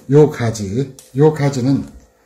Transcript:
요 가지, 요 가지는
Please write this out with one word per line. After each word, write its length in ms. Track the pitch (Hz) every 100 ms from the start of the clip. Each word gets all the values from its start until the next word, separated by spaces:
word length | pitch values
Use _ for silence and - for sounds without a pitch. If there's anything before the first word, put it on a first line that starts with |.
| -
요 200 | 143 147
가지, 640 | - 113 104 95 117 139 - - 131
요 160 | 156
가지는 520 | 151 143 123 131 127 - - _ _